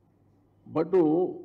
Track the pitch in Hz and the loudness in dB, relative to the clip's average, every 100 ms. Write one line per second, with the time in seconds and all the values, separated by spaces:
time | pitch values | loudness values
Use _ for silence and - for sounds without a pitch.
0 | _ _ _ _ _ _ - 147 170 185 | _ _ _ _ _ _ -8 -4 0 2
1 | 156 160 185 - | 4 2 0 -6